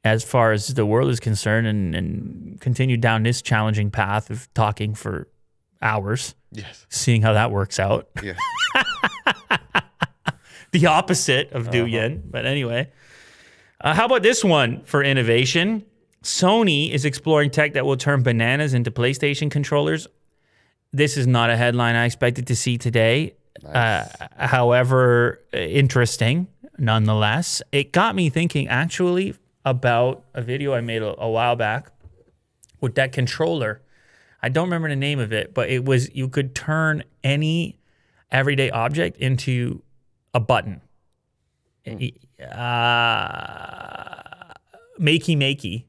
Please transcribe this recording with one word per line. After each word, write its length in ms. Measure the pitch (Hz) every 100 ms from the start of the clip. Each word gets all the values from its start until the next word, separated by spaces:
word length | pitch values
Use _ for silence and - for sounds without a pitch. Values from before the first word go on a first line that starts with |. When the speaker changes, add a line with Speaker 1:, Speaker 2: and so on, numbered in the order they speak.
Speaker 1:
as 180 | 113 113
far 300 | - 127 113
as 160 | 104 104
the 100 | 127
world 240 | 104 113 139
is 100 | 117
concerned, 480 | 120 104 110 110 113
and, 280 | 104 92
and 640 | 82 82 - - - - -
continue 380 | 127 120 131 120
down 240 | 117 113
this 180 | 110 120
challenging 500 | - 110 107 107 104
path 380 | 113 98 104 -
of 240 | 117 -
talking 420 | - 107 104 107
for 340 | 107 107 90 - _ _ _ _ _
hours, 520 | 110 107 98 113 - - _
Speaker 2:
Yes. 320 | 110 101 - _
Speaker 1:
seeing 320 | - - 113
how 100 | 110
that 180 | 107 117
works 280 | 101 95 -
out. 280 | 98 - - -
Speaker 2:
Yeah. 120 | 101 92 1047 960 1077
Speaker 1:
<laughs> 1040 | - - 1077 - 1077 - 1077 _ - - 190 - _ - _ - - _ - -
The 140 | 180 170
opposite 640 | 156 185 185 - 131 156
of 100 | 131 117
Speaker 2:
Uh-huh. 40 | 120
Speaker 1:
Douyin, 440 | 117 113 113 156 -
but 160 | 123 120
anyway. 440 | 143 120 117 131 _ - - - - - _ _ _
Uh, 120 | -
how 100 | 156 240
about 160 | 254
this 220 | 196 247
one 380 | 202 156 120 -
for 180 | - 147
innovation? 800 | 139 135 117 120 127 170 185 220 214 _ _ _
Sony 680 | - - 185 226 208 147 156
is 120 | 135
exploring 460 | 147 - 160 151 147
tech 220 | 156 151
that 120 | 147
will 120 | 139 131
turn 260 | 147 143
bananas 500 | 123 117 117 139 151
into 180 | 127 117
PlayStation 600 | 120 123 135 147 143 151
controllers. 560 | 147 143 147 151 160 - _ _ _ _ _ _ _ _
This 240 | 135 147 143
is 100 | 127
not 240 | 123 117
a 60 | 113
headline 400 | 120 120 120 117
I 80 |
expected 420 | 120 - 123 123 123
to 60 | 117
see 220 | - 117
today. 560 | 120 117 113 131 160 _ _ -
Speaker 2:
Nice. 100 | -
Speaker 1:
Uh, 540 | 120 113 85 - - - - 131
however, 960 | 131 120 123 127 131 127 120 120 - _
uh, 40 | -
interesting 880 | 82 156 135 127 120 - 113 160 185 _ - -
nonetheless. 840 | 117 110 107 107 107 127 175 - -
It 180 | 143 139
got 220 | 175 226
me 160 | 190 165
thinking, 380 | 165 165 147 135
actually, 680 | 123 165 - 180 180 196 - _ _
about 580 | 139 127 123 117 127 131 _
a 80 | -
video 300 | 120 135 143
I 80 | 123
made 200 | 117 113
a, 180 | 107 -
a 80 | 113
while 280 | 113 120 117
back 340 | 110 123 - _ - _ _ _ _ _ _ _
with 140 | 131
that 160 | 135 131
controller. 680 | 131 120 - 165 165 110 107 _ _ _ _ _ _
I 100 | 117
don't 160 | 135 180
remember 220 | 170 160
the 60 | 139
name 220 | 139 143
of 140 | 110
it, 200 | 110 -
but 160 | - 95
it 160 | 127
was, 300 | 135 131 127
you 140 | 135 131
could 260 | 139 135
turn 480 | - - 156 160 156 - _
any 540 | 131 143 156 165 175 - _ _ _ _ _
everyday 400 | 127 135 139 120
object 460 | 113 120 147 170 -
into 640 | 131 131 - 123 123 - _ _ _ _ _
a 80 | 123
button. 400 | 107 117 110 82 _ _ _ _ _ _ _ _ _ _ -
Speaker 2:
Hmm. 100 | 110
Speaker 1:
E-, 140 | 127 - _ _
uh, 1800 | - - 120 120 120 120 117 107 95 - - - - - - - - - - - - - _ - _ -
Makey 380 | 151 165 - 151
Makey. 480 | 135 139 92 107